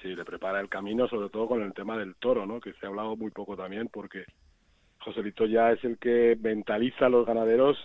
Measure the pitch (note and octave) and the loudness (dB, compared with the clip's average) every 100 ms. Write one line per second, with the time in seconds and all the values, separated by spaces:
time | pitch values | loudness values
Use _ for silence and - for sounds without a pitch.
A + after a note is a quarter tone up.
0 | F#2 F2+ - G2+ F#2+ G2 G2 F#2+ G2+ A2+ | -8 -10 -10 -8 -4 -4 -4 -6 -4 0
1 | B2 A#2 G2+ G#2+ A2+ A#2+ G2+ G2 G2+ A2+ | 0 -2 -6 -4 -2 -2 -4 -6 -8 -6
2 | F#2+ F2+ A#2+ A#2+ G2 A#2 G#2 - G2 G2+ | -8 -4 0 0 -2 -8 -12 -12 -8 -6
3 | A2 A2 G#2+ G#2 G2+ F#2+ F#2 G2+ A#2 G#2+ | -6 -6 -8 -8 -10 -10 -8 -8 -8 -10
4 | G2 F#2+ F2+ _ _ _ _ _ _ _ | -12 -14 -16 _ _ _ _ _ _ _
5 | - G#2+ G#2 - A2 A2+ A#2 A2+ B2 A2+ | -10 -8 -6 0 2 6 4 4 0 -2
6 | B2 A#2+ A#2 A2+ A2 G#2+ G#2+ G#2+ B2 - | 2 4 6 4 0 -2 -2 0 0 2
7 | C3 B2 A#2 A2+ A2+ A#2 C#3 C#3 | 4 4 4 2 4 6 4 2